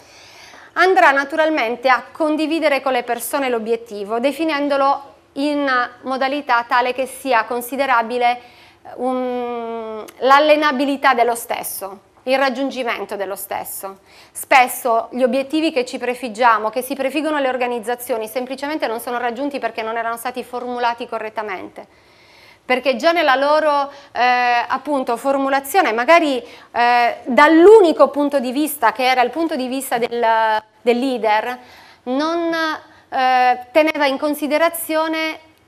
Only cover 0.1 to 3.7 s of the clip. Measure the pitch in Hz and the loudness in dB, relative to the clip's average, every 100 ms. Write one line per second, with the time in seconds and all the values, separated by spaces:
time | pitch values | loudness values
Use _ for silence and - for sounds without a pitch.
0.1 | - - - - - - - 359 381 311 | -20 -20 -20 -20 -20 -8 0 2 6 6
1.1 | 269 277 320 311 302 226 240 262 247 - | 4 0 0 0 0 -2 0 0 0 -2
2.1 | - 311 302 302 320 294 269 269 247 240 | -4 -2 0 -2 0 0 0 0 -2 -2
3.1 | 233 - 294 262 226 220 | -6 -4 -4 -2 -2 -2